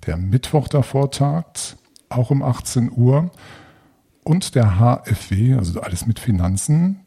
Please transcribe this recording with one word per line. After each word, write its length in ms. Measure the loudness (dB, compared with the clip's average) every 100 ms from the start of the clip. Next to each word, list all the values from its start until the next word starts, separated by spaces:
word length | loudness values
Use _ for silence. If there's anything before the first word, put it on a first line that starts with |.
| -6
der 80 |
am 160 | -4 0
Mittwoch 380 | -2 0 -2 0
davor 420 | 0 0 0 -2
tagt, 640 | 0 0 0 -6 -10 -14 -14 _ _ _
auch 220 | -4 0
um 140 | 0
achtzehn 440 | 0 -4 -2 -2 -2
Uhr, 380 | 2 4 4 0 -6 -20 -20 -20 _ _ _ _ _
und 320 | -2 0 0
der 240 | 2 2 4
H 240 | 4 2 -2
F 260 | -6 -2
W, 220 | 0 2
also 260 | 2 0 -6
alles 260 | -6 -6 -4
mit 140 | -4
Finanzen 800 | -2 0 0 -2 0 2 2 -2